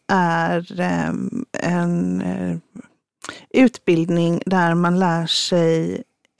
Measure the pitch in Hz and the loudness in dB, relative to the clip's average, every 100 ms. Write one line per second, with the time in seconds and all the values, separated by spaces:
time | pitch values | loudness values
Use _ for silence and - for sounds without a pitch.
0 | - 190 175 165 170 175 175 180 180 170 | 0 2 2 0 0 -2 -4 -4 -2 -2
1 | - - - - - - - 175 175 175 | -2 -4 -6 -8 -10 -6 -2 0 0 0
2 | 180 180 185 185 180 170 _ - - _ | -2 -2 -4 -4 -4 -6 _ -20 -20 _
3 | _ _ - - - - 254 - - 170 | _ _ -18 -18 -2 4 4 2 0 0
4 | 170 170 170 170 - 190 170 170 175 180 | 2 0 2 0 0 2 2 2 2 2
5 | 185 165 160 - - 175 165 160 165 - | 2 0 -2 -4 0 2 2 2 -2 -6
6 | - _ _ | -10 _ _